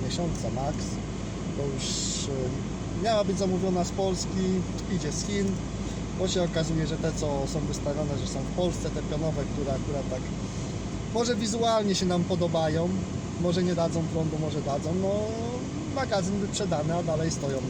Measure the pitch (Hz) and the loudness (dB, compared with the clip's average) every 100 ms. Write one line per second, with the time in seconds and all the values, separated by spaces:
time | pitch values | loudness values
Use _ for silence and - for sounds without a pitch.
0 | - - 170 - 190 208 269 - - - | -2 0 0 -2 -2 -2 0 -2 -2 -4
1 | - - - - - - 139 131 185 - | -4 -4 -6 -4 -4 -2 -2 -2 -2 -2
2 | - - 139 135 131 135 - - - - | -2 -2 -2 0 0 -2 -2 -4 -4 0
3 | 208 214 196 185 190 185 185 180 170 - | 2 4 4 2 2 2 2 2 0 0
4 | 190 180 - 190 185 185 175 - - 180 | 0 0 0 0 2 2 0 -2 -2 -2
5 | 147 - - 202 196 185 - - - - | 0 -2 0 0 2 0 -2 -4 -4 -4
6 | - - 185 185 175 165 160 160 151 156 | -4 -2 0 2 2 2 0 2 0 0
7 | 160 147 151 139 135 165 143 - 147 147 | 0 0 0 0 0 0 -2 -2 -2 0
8 | 147 143 - - - - 180 156 165 - | 0 0 -2 -2 -2 0 0 0 -2 -2
9 | - 151 160 147 - 143 139 131 - 143 | -2 0 0 0 -2 -2 0 -2 -2 -2
10 | 127 127 - - - - - - - - | -2 -4 -4 -4 -4 -4 -4 -4 -4 -4
11 | - 220 240 220 220 226 226 226 208 185 | -2 0 2 2 0 2 4 4 4 2
12 | 185 180 175 180 170 160 160 160 175 190 | 2 2 2 2 2 4 2 2 2 0
13 | - - - - 175 175 180 165 165 165 | -2 -4 -4 0 2 4 2 2 2 2
14 | 165 160 156 156 156 147 139 143 156 180 | 0 0 0 0 0 0 0 0 0 2
15 | 190 208 214 226 233 247 - - - 277 | 2 2 0 -2 -2 -2 -4 -4 -2 -2
16 | 254 202 180 202 196 - 196 156 156 170 | 0 2 2 0 0 0 0 0 2 0
17 | 165 156 160 143 139 135 127 | 0 0 0 0 -2 -2 -2